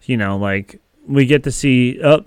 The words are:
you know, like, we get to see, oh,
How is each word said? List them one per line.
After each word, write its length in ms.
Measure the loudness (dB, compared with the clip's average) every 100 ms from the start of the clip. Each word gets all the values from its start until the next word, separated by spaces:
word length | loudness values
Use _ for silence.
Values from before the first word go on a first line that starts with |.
you 120 | -6 -4
know, 200 | -2 -4
like, 440 | -4 -4 -8 -18 _ _ -2
we 200 | 0 2
get 180 | 2
to 80 | -2
see, 480 | -4 0 2 0 0
oh, 220 | 2 2